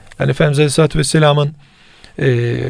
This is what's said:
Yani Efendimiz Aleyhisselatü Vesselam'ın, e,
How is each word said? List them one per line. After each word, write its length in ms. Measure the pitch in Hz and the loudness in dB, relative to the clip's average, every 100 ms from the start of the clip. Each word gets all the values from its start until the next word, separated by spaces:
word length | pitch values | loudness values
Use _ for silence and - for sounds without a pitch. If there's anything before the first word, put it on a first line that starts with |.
| - - | -20 -6
Yani 100 | 139 | -4
Efendimiz 280 | 135 156 143 | 0 0 2
Aleyhisselatü 400 | 147 151 156 156 | 0 2 0 0
Vesselam'ın, 540 | 139 165 151 147 147 - - _ _ _ - - | 0 2 2 2 -2 -6 -20 _ _ _ -20 -4
e, 380 | 139 120 120 123 123 | -2 0 -2 -4 -6